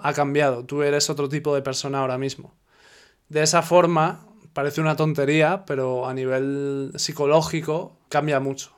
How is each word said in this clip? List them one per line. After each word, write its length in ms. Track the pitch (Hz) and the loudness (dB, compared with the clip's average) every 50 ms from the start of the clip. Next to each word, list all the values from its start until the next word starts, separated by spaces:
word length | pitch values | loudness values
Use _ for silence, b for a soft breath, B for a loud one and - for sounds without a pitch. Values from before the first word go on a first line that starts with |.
| - | -4
ha 80 | 147 | -2
cambiado, 520 | 143 147 143 139 139 147 147 139 127 120 127 | 0 0 0 0 2 2 2 2 0 -2 -4
tú 180 | - 143 147 | -6 -2 0
eres 280 | 143 143 143 143 143 - | 0 2 2 2 0 -2
otro 180 | 151 147 143 135 | -2 -2 -2 -2
tipo 260 | 151 151 156 151 143 | -2 -2 -2 0 0
de 80 | 139 | 0
persona 360 | 135 139 131 - - 139 139 135 | -2 -4 -6 -6 -6 -4 -4 -2
ahora 180 | 135 131 127 | -2 -2 -2
mismo. 380 | 127 135 135 - - - - _ _ _ b b b b b b b b b b b b - | -4 -4 -6 -6 -10 -16 -20 _ _ _ b b b b b b b b b b b b -4
De 140 | 147 151 | 0 2
esa 200 | 156 151 180 175 | 2 4 4 2
forma, 640 | 170 165 175 175 175 165 170 156 160 180 202 - - - - - _ - | 2 6 6 6 6 6 4 2 2 2 0 -6 -14 -20 -20 -20 _ -10
parece 280 | - 143 139 147 143 160 | -6 -4 -4 -2 -2 0
una 160 | 160 156 151 | 0 0 2
tontería, 680 | 156 156 156 147 147 139 139 151 160 151 156 185 196 190 | 2 0 0 2 0 2 2 4 4 4 4 2 -2 -4
pero 400 | - 143 131 131 127 127 123 127 | -4 -4 -2 -2 -2 -2 -2 -4
a 80 | 131 131 | -4 -4
nivel 800 | 131 131 127 131 131 135 139 139 143 139 139 139 139 135 135 - | -4 -2 -2 0 0 0 -2 -2 -2 -2 -4 -4 -4 -6 -6 -6
psicológico 1000 | 151 - - 147 - 143 143 151 160 160 - 170 156 156 151 151 170 196 - - _ _ - | -6 -6 -6 -2 0 2 2 4 2 2 -2 -4 -4 -4 -4 -4 -4 -6 -10 -16 _ _ -2
cambia 320 | - 147 147 151 147 135 | 0 0 2 2 0 0
mucho, 320 | 139 135 135 139 - - _ | 0 -2 -6 -6 -12 -18 _